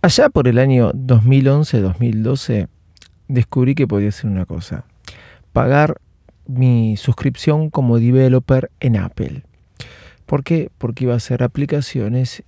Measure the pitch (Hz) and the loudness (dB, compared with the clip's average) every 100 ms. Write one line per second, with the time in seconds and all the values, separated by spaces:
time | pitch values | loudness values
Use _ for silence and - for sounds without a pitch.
0 | 180 - 285 - 127 120 135 127 110 95 | 2 4 2 2 2 2 4 4 2 -2
1 | 127 120 113 135 135 139 151 113 95 90 | 2 4 6 4 4 2 0 0 -2 -2
2 | 120 107 110 135 - 110 90 _ _ _ | -2 -2 -2 -4 -2 -4 -4 _ _ _
3 | - _ _ 127 117 - 123 147 131 101 | -20 _ _ -2 0 0 0 0 0 0
4 | 104 104 110 95 90 82 90 - - _ | -2 -4 -4 -4 -4 -8 -10 -14 -14 _
5 | - - - - _ - 117 143 151 - | -20 -20 -20 -20 _ -2 2 2 2 -2
6 | _ _ _ _ - 127 127 120 113 107 | _ _ _ _ -10 0 2 2 0 -2
7 | - 123 139 123 - 151 156 151 127 117 | -2 -2 -2 -2 -2 0 -2 -2 0 2
8 | 117 127 131 127 127 131 127 _ 127 110 | 2 4 4 2 2 -2 -2 _ -2 0
9 | 92 - 113 135 - _ _ _ - - | -2 -6 -10 -10 -18 _ _ _ -20 -20
10 | - _ _ 143 139 165 139 _ 120 123 | -20 _ _ -6 -2 -4 -4 _ -8 -4
11 | 127 120 - 123 123 131 143 147 131 139 | -2 -2 -2 -2 -2 -2 -4 -4 -4 -6
12 | 104 123 127 - | -4 -2 -4 -8